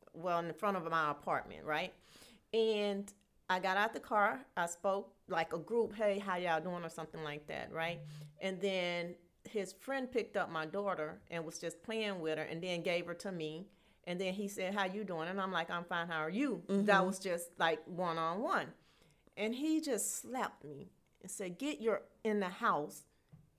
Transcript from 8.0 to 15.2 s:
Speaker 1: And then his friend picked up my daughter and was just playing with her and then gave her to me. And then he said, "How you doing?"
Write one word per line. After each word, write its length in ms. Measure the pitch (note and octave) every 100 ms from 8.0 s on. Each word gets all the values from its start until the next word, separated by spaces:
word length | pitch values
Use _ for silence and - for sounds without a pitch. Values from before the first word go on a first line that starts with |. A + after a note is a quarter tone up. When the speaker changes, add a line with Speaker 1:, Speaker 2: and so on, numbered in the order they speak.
| - - - -
Speaker 1:
And 200 | F#3+ F#3
then 540 | G3 F#3+ F3 F3 F3 F3 - _
his 280 | - A3 F#3+
friend 380 | - - C4+ B3+
picked 260 | B3 A#3 G3+
up 140 | E3
my 160 | E3 D#3
daughter 540 | G3 G3+ F3+ D3+ F#3 -
and 140 | E3+
was 140 | D#3+ E3+
just 240 | F3 -
playing 380 | - A3 G#3+ F#3+
with 180 | D#3+ D#3
her 60 |
and 160 | D#3 E3
then 200 | F#3 F3
gave 240 | E3+ F3 F3
her 80 |
to 160 | E3+ G3+
me. 380 | F3+ D#3 D#3 F#3+ - _ _
And 160 | - F3+
then 140 | F#3+
he 140 | F#3+ G3+
said, 260 | G3+ F#3
"How 100 | G3+
you 200 | F#3+ G3
doing?" 240 | G3+ E3+